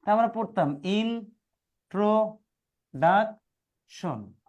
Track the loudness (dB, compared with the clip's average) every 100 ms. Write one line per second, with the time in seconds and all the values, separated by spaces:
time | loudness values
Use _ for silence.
0 | 0 2 2 -2 -6 -2 -2 -2 -2 -2
1 | -2 -4 -10 _ _ _ _ _ _ -2
2 | 2 2 0 -4 _ _ _ _ _ 0
3 | 4 4 2 -6 _ _ _ _ _ -10
4 | -8 -8 -12 -20